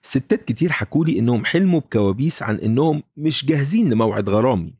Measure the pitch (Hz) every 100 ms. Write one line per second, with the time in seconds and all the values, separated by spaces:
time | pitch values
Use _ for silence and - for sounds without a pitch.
0 | - 135 - 214 - 117 165 147 107 151
1 | 165 90 117 120 107 170 190 170 - 113
2 | 101 98 147 - 117 107 107 117 160 151
3 | - - 156 151 135 156 139 214 202 113
4 | 113 104 101 104 120 107 85 -